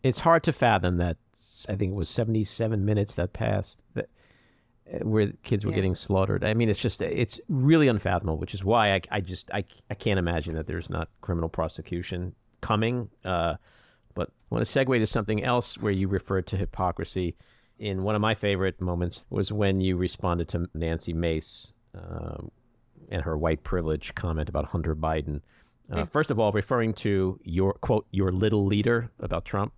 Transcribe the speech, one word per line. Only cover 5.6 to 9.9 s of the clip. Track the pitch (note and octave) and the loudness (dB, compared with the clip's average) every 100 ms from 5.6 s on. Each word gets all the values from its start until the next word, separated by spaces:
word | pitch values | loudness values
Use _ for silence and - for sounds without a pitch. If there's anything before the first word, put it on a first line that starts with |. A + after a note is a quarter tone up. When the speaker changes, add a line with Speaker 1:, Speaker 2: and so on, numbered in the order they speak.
Speaker 1:
were | G#2+ | 2
Speaker 2:
Yeah. | G#2 | 2
Speaker 1:
getting | F#2+ | 2
slaughtered. | F#2 - F#2+ F#2+ G2+ | 0 0 2 2 2
I | - | 2
mean, | A2 A2+ | 2 2
it's | G2+ | 2
just, | A#2 - | 0 -2
it's | E2+ - A#2+ - - | -2 0 -2 -4 -4
really | C#3+ C3 D#3+ C#3+ | 2 6 8 6
unfathomable, | G#2+ F#2+ F2+ E2 D#2 | 4 2 0 0 -2
which | F2+ | -4
is | F#2+ | -4
why | F#2+ A#2 G#2 | 2 4 4
I, | G2 - | 2 0
I | G#2+ | -6
just, | F2+ F#2 - | -4 -10 -6
I, | G#2 F#2+ - _ | -6 -6 -14 _